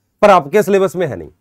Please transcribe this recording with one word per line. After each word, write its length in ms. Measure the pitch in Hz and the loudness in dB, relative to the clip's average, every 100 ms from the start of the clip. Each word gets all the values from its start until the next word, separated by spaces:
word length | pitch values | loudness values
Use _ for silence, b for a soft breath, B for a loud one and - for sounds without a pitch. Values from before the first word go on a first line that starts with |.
| _ - | _ 0
पर 80 | 208 | 2
आपके 340 | 180 - 214 | 2 2 -2
सिलेबस 320 | 190 196 190 131 | 0 0 -2 -4
में 120 | 123 | -8
है 80 | 90 | -8
नहीं। 140 | 73 _ | -16 _